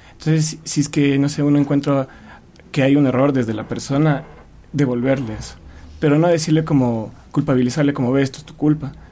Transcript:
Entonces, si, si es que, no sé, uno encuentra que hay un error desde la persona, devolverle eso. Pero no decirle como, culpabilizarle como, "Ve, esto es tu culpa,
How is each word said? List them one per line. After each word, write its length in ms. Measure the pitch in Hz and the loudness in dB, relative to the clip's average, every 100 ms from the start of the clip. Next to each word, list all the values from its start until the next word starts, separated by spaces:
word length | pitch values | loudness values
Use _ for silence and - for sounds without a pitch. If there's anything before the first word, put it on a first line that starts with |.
| - | -20
Entonces, 320 | - 156 160 | -6 0 0
si, 160 | 156 - | 0 -6
si 160 | - 156 | -4 -2
es 60 | 143 | -2
que, 300 | 147 143 139 | 0 2 2
no 100 | 143 | 0
sé, 140 | 147 | 0
uno 160 | 143 143 | 2 2
encuentra 480 | 143 143 143 139 131 - - - - - - | 2 0 0 -2 -4 -10 -20 -20 -20 -20 -8
que 120 | 147 | 0
hay 140 | 135 143 | 2 4
un 100 | 135 | 4
error 260 | 123 143 | 2 2
desde 220 | 135 113 | 0 -2
la 120 | 107 110 | -4 -6
persona, 580 | 98 - 139 156 135 - - - - - | -8 -4 0 2 0 -6 -20 -20 -20 -8
devolverle 640 | 135 135 123 131 135 113 107 | -2 0 0 0 -2 -4 -10
eso. 160 | - - - - - - | -12 -16 -20 -20 -20 -4
Pero 180 | 156 147 | 2 4
no 100 | 175 | 4
decirle 360 | 165 160 156 | 2 2 0
como, 480 | 156 143 123 113 107 - - | 2 2 2 -2 -6 -14 -6
culpabilizarle 600 | 147 147 127 123 151 143 | -4 0 0 0 0 -2
como, 180 | 139 123 | 0 0
"Ve, 100 | 135 | 0
esto 160 | 135 - | -2 -6
es 60 | |
tu 120 | - - | -18 -4
culpa, 360 | 151 151 139 - - | 0 0 -4 -14 -20